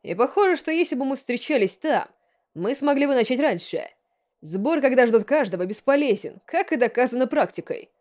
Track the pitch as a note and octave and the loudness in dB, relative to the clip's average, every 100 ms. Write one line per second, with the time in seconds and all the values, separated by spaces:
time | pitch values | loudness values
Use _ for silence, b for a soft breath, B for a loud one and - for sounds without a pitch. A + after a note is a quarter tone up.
0 | - F3 B3 - G4 E4 - D#4+ F4 B3+ | -6 -2 0 2 2 2 -2 -2 0 -2
1 | C4+ C4+ - B3 - D4 F#3+ - D#4 A#3 | -4 -4 -4 -6 -2 0 0 -2 -2 0
2 | - _ _ _ _ - F#3 C4+ C#4+ C#4 | -2 _ _ _ _ -6 -4 -2 0 2
3 | C#4 C4 A3+ B3 D4 F3 - G#3+ - _ | 2 2 2 2 0 -2 -4 -8 -10 _
4 | _ _ _ _ D3+ F3+ A3+ E4 C4+ B3+ | _ _ _ _ -10 -4 -2 2 2 4
5 | A#3+ A3+ G#3+ G3+ F#3 F3 F3+ G#3+ - C#4+ | 6 4 2 0 0 -2 -4 -4 0 2
6 | C#4+ G#3 - - - E4+ G4 C#4+ A#3 A#3 | 2 0 -4 -14 -6 -4 -2 0 0 2
7 | B3+ B3 B3+ D4 F#3+ - - - - _ | 0 0 0 0 -2 -4 -10 -10 -14 _